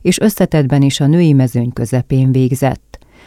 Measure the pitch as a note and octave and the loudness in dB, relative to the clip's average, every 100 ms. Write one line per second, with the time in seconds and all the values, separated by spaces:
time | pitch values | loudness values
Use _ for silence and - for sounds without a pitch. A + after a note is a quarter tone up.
0 | - - G#3+ - F3+ D#3 C3 C#3+ C#3 - | -4 0 0 0 0 0 0 2 0 0
1 | C#3+ E3 E3 C#3 B2+ B2 A#2+ A#2+ A2+ B2+ | 0 2 4 2 2 -2 -4 -6 -4 -4
2 | - C3 C3 C3 B2+ C3 C3 C#3 _ - | -2 0 0 0 0 -2 -4 -4 _ -20
3 | _ _ | _ _